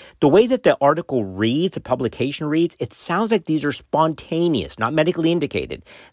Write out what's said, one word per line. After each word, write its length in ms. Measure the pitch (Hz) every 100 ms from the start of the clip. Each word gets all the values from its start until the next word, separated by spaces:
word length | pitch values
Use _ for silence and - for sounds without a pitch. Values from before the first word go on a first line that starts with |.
| - -
The 80 | 143
way 180 | 170 233
that 160 | 254
the 140 | 180 -
article 460 | 143 156 - 131 98
reads, 480 | 92 113 135 180
the 80 | -
publication 680 | - 127 123 - 120 143 151
reads, 300 | 156 170 -
it 140 | 123
sounds 360 | - - 175 220
like 160 | 214 165
these 200 | 156 143
are 80 |
spontaneous, 1080 | 123 - 147 160 151 - 165 175 139 73 -
not 140 | 113
medically 400 | 156 156 170 160
indicated. 500 | 170 147 98 65 73 - - -